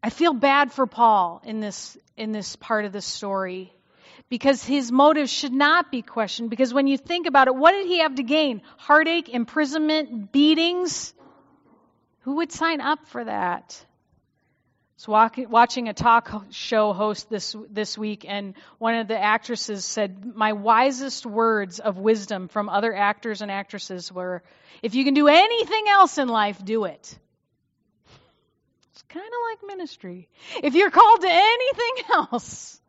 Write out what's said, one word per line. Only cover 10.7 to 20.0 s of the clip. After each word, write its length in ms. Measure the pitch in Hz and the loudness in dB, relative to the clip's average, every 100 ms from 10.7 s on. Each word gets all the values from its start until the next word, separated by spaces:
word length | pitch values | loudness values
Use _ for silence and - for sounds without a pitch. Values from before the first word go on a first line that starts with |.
| 359 359 - - _ - _ _ _ _ _ _ _ _ _ | 0 -4 -6 -12 _ -20 _ _ _ _ _ _ _ _ _
Who 160 | - 285 | -8 -4
would 160 | 330 | -4
sign 280 | - 330 311 | -4 -4 -2
up 260 | 269 302 _ | -2 -4 _
for 180 | 247 | -12
that? 600 | 226 208 180 175 _ - | -8 -4 -4 -6 _ -20
I 1080 | _ _ _ _ _ _ _ _ _ _ _ _ | _ _ _ _ _ _ _ _ _ _ _ _
was 120 | - | -2
walk-, 420 | 214 226 233 240 | 2 2 0 0
watching 380 | 233 240 - 240 | 4 4 2 -8
a 60 | |
talk 340 | 202 247 233 226 | -2 2 2 2
ho-, 160 | 214 196 | -14 -14
show 420 | - - 220 214 | -16 -4 0 0
host 360 | 185 214 208 - | 0 -4 -4 -8
this, 260 | 208 - 214 220 | -10 -8 -14 -12
this 300 | 208 208 - | -8 -8 -6
week, 260 | 214 208 - | -8 -8 -10
and 280 | 202 202 190 - _ | -10 -10 -16 -20 _
one 160 | 226 | -4
of 140 | 233 214 | -2 -4
the 100 | 220 | -2
actresses 680 | 208 220 - 233 - 208 | 0 0 -2 -8 -8 -8
said, 400 | - - | -8 -4